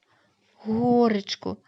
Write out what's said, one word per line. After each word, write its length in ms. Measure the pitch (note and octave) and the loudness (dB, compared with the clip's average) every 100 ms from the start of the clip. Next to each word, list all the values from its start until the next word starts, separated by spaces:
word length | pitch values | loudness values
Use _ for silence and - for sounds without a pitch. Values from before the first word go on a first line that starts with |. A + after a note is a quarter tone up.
| _ _ _ _ _ | _ _ _ _ _
горечко, 1000 | _ G#3+ A3 A#3+ A#3+ A#3 G#3 - - F#3+ G3+ | _ -4 -2 2 4 4 0 -6 -10 -10 -10